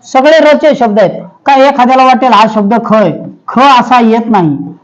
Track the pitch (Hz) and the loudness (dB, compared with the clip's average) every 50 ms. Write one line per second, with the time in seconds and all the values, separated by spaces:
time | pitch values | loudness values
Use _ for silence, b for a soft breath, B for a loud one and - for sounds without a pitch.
0 | _ - - 262 254 302 320 320 302 302 294 240 - 311 277 269 240 226 202 220 | _ -4 -4 -2 2 2 2 2 4 2 2 2 2 0 0 0 -2 -2 0 0
1 | 202 170 - - - - _ _ _ 277 277 269 262 285 269 - 247 240 262 262 | 0 0 -2 -8 -16 -18 _ _ _ -2 0 2 2 0 2 0 0 0 2 2
2 | 262 262 254 226 240 254 233 202 220 220 220 214 208 196 233 226 226 - - 220 | 2 2 2 0 0 0 2 2 0 0 0 -4 -2 -2 -2 -4 -2 -2 -2 0
3 | 208 170 147 - - - - _ _ - - 233 254 285 262 247 240 247 262 247 | 0 -2 -4 -8 -14 -18 -20 _ _ -8 -2 0 2 2 2 2 2 2 0 2
4 | 233 220 226 233 226 226 220 196 175 151 139 135 - - - - | 2 2 0 -2 -2 -2 -2 -2 0 -2 -4 -6 -8 -12 -14 -18